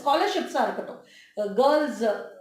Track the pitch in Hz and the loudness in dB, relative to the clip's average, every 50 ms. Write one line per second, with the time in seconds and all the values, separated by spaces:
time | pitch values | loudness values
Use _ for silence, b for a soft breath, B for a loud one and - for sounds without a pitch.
0 | - 285 285 330 381 403 392 339 - - - 277 226 202 - - - - - - | 0 2 2 2 2 0 0 -2 -4 -4 -2 0 0 0 -2 -6 -8 -10 -12 -16
1 | B B B B B B B - 208 196 196 220 262 285 302 311 302 262 208 202 | B B B B B B B -6 -6 -4 2 4 4 4 4 4 2 0 -4 -2
2 | 233 220 202 - - - - - | 0 0 0 -2 -6 -12 -16 -16